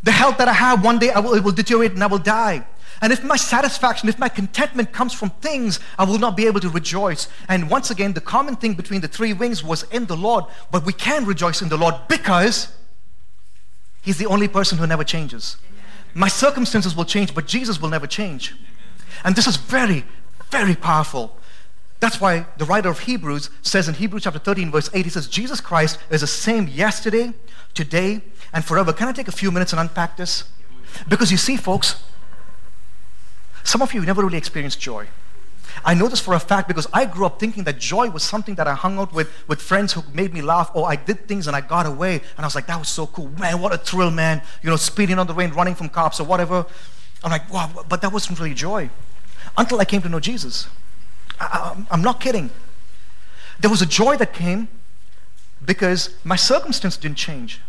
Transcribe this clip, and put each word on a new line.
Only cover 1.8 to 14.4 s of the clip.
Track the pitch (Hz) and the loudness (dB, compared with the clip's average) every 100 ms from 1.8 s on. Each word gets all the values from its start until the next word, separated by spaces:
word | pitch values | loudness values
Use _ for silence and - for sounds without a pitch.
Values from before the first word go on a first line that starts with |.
| 226 | 4
and | 185 | 2
I | 202 | 0
will | 196 | 2
die. | 180 220 220 156 113 - - - | 2 2 2 0 -4 -6 -8 -2
And | 220 | 2
if | 247 | 2
my | 269 285 | 2 0
satisfaction, | - 247 277 - 254 220 220 | 2 2 2 2 0 2 0
if | 220 | 0
my | 254 | 0
contentment | - 196 - 285 247 226 | 0 -2 0 0 0 -2
comes | - 240 | 0 -2
from | - 202 - | -2 -4 -4
things, | 302 285 233 165 - - | -4 -2 -2 -2 -4 0
I | |
will | 190 214 | 2 4
not | 233 180 | 2 4
be | 226 | 4
able | 202 | 4
to | 185 | 0
rejoice. | 165 143 175 202 151 - - - | -2 -2 0 0 -2 -4 -6 0
And | 185 156 | 0 2
once | 262 - | 0 0
again, | 196 202 | -2 0
the | 175 | -2
common | - 233 285 247 | 0 0 0 -2
thing | 226 180 | -2 -2
between | 180 196 | -2 -4
the | 156 | -4
three | - 226 | -2 -2
wings | 190 240 208 | 0 -2 -2
was | 156 160 - | -2 -4 -2
in | 226 226 | -4 -2
the | 165 | -2
Lord. | 202 226 160 - - | 2 0 0 -6 -2
But | 180 160 | 0 0
we | |
can | - 226 302 208 | -2 0 0 0
rejoice | 180 170 165 | 0 0 0
in | 175 | 0
the | 156 | 2
Lord | 170 156 - | 2 2 -2
because | 311 - 180 202 - - - - - - - - - - - - - - - | 0 2 4 4 2 -2 -6 -6 -6 -8 -8 -8 -8 -8 -8 -8 -8 -8 -6
He's | 190 160 | -2 -2
the | 208 | 2
only | 202 | 2